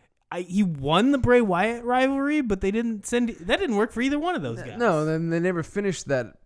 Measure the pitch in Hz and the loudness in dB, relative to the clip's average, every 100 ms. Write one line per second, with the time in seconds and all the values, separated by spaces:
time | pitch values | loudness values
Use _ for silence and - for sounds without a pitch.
0 | _ _ - 175 180 190 190 147 135 165 | _ _ -12 -10 -2 0 0 0 2 4
1 | 254 277 233 247 220 175 214 240 240 247 | 4 4 4 4 4 2 0 -2 -2 2
2 | 269 277 277 302 247 190 196 214 233 214 | 2 2 0 0 0 -2 0 0 -2 -4
3 | - 240 233 190 175 330 359 208 226 220 | -2 0 0 -4 -2 -2 0 0 0 0
4 | 262 294 339 330 135 113 131 107 233 156 | 0 0 -2 -2 -4 -6 -8 -2 2 2
5 | 156 160 165 165 180 175 156 202 202 170 | 2 0 0 0 0 0 -4 -4 -4 -4
6 | - 131 110 - | -2 -2 -2 -10